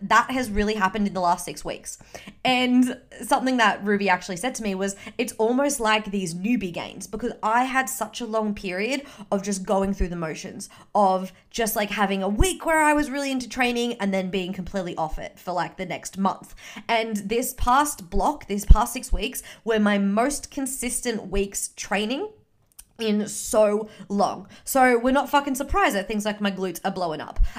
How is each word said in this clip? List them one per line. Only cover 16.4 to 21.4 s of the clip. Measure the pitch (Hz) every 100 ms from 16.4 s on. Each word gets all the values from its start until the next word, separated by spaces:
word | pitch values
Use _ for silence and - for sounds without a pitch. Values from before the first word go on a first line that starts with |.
| - - - - -
And | 226 226 214
this | 196 233 254
past | - - 254 294 - 170
block, | 202 196 294 -
these | 202 202
past | 220 240
six | 254 226
weeks, | 185 208 254 - -
were | - 220
my | 208 202
most | 196 208 247 285 -
consistent | - 269 - 247 - 247 220 190
weeks | 190